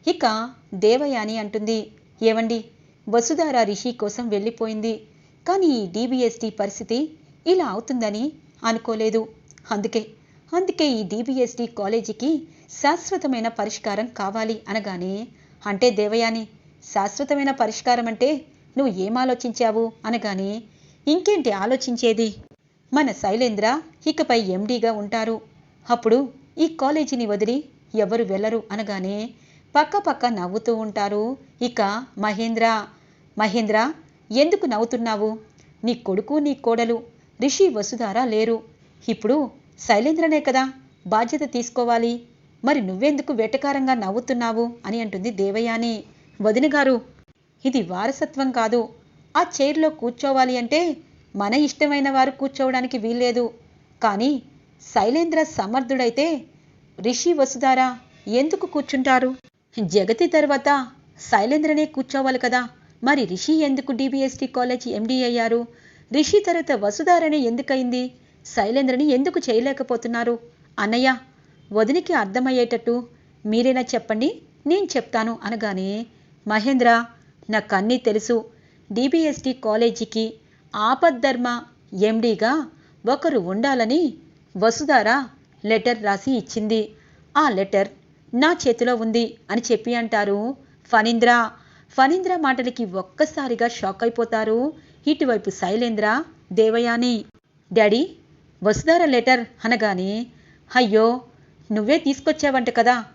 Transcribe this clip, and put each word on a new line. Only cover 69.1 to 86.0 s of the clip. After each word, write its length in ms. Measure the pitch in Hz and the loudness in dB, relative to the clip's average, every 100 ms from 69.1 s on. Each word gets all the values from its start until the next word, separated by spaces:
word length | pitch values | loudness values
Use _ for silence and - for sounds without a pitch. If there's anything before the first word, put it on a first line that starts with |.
| 254 285 339 - | 4 2 -2 0
చేయలేకపోతున్నారు?" 920 | 226 269 269 254 233 233 233 240 233 - _ _ - | 0 0 -4 -2 -2 -2 -2 -2 -4 -8 _ _ -2
"అన్నయ్య, 380 | 202 233 262 254 - _ _ _ - | 0 2 2 0 -6 _ _ _ -4
వదినికి 400 | 208 220 330 359 | 0 2 2 0
అర్థమయ్యేటట్టు 920 | 311 196 226 254 254 240 233 - 240 240 - _ _ | -2 0 -2 0 0 0 0 -2 -4 -6 -20 _ _
మీరైనా 360 | 208 220 254 254 | -2 2 2 2
చెప్పండి, 600 | 247 233 - 214 277 - - _ 285 | -2 -4 -4 -2 -2 -2 -18 _ 0
నేను 180 | 370 | 0
చెప్తాను" 540 | 392 254 233 233 220 226 | 2 -2 -2 -4 -2 -6
అనగానే, 600 | - 226 214 185 190 208 233 _ _ _ 214 | -8 -4 -4 -4 -4 -6 -10 _ _ _ -2
"మహేంద్ర, 580 | 214 226 262 240 233 233 - - _ - | 0 2 4 6 4 0 -16 -20 _ -4
నాకన్నీ 480 | 214 208 196 208 254 | -4 0 0 2 2
తెలుసు. 480 | 240 214 214 233 226 - _ _ _ | 2 0 0 -2 -2 -20 _ _ _
డీబీఎస్టీ 640 | 208 262 330 311 262 262 | -2 2 2 2 -2 -6
కాలేజీకి 800 | 254 220 220 233 233 220 220 220 220 _ _ _ | -4 -2 2 2 0 -6 -4 -4 -6 _ _ _
ఆపద్ధర్మ 880 | 208 214 262 339 247 269 247 247 240 - _ _ 190 | -2 0 4 2 4 0 0 -2 -4 -10 _ _ 0
ఎండీగా 640 | 208 226 233 190 220 302 254 - _ _ 214 | 2 2 0 2 2 0 -4 -14 _ _ -2
ఒకరు 280 | 269 339 262 | 0 2 0
ఉండాలని 720 | 175 196 277 254 226 302 311 - - _ _ 190 | -2 -2 0 0 2 2 0 -4 -20 _ _ 0
వసుధార 680 | 220 226 302 269 208 262 254 - _ _ | 0 2 2 4 4 0 -2 -14 _ _
లెటర్ 380 | - 220 226 226 | 0 2 2 0